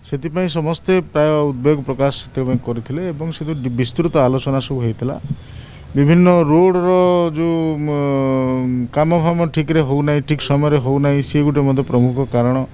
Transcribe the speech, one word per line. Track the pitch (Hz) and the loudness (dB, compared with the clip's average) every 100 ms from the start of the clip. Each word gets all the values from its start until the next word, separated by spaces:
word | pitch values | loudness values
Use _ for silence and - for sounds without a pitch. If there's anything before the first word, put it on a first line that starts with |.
| - | -8
ସେଥିପାଇଁ | 143 151 160 185 | -8 -6 -4 -4
ସମସ୍ତେ | 156 151 165 - 185 151 | -2 -4 -4 0 0 0
ପ୍ରାୟ | 151 151 151 147 | 0 2 2 0
ଉଦ୍ବେଗ | 127 135 151 | 0 0 0
ପ୍ରକାଶ | 135 127 139 - | -2 -2 -2 -2
ସେଥିପାଇଁ | - - 127 127 | -8 -6 -2 -2
କରିଥିଲେ | - 117 113 139 180 | -2 -6 -6 -6 -6
ଏବଂ | 147 165 | -6 -8
ସେ | 156 151 | -8 -8
ଯୋଉ | 156 127 | -6 -4
ବିସ୍ତୃତ | 120 120 - 170 160 | -2 -4 -2 0 2
ଆଲୋଚନା | 127 135 139 135 | 2 2 -2 -4
ସବୁ | 127 135 117 | -4 -4 -4
ହେଇଥିଲା। | 107 123 147 - - - - - - - 139 | -4 -6 -6 -8 -10 -10 -18 -18 -20 -6 0
ବିଭିନ୍ନ | 143 170 180 180 151 | 4 6 6 6 4
ରୋଡ୍ର | 160 185 180 175 185 180 180 170 | 4 4 4 2 4 4 2 0
ଯୋଉ, | 156 170 165 160 151 151 | -2 -2 0 -2 -2 -2
ମ, | 147 143 139 135 131 127 127 127 127 120 | -2 0 0 0 0 0 -2 -2 -4 -2
କାମ | 143 156 170 160 | 0 2 2 2
ଫାମ | 170 170 160 | 0 0 -2
ଠିକ୍ରେ | 147 160 135 | 0 0 2
ହଉନାହିଁ, | 139 147 147 143 | 0 0 0 -2
ଠିକ୍ | 147 - | -4 0
ସମୟରେ | 143 147 147 123 | 0 2 2 2
ହଉନାହିଁ, | 139 143 143 135 | 0 2 0 0
ସିଏ | 147 | 0
ଗୋଟେ | 147 143 139 | 2 2 2
ମଧ୍ୟ | 135 131 | 0 0
ପ୍ରମୁଖ | 120 123 123 135 | 2 2 0 -2
କାରଣ। | 120 120 131 135 | 0 0 0 -4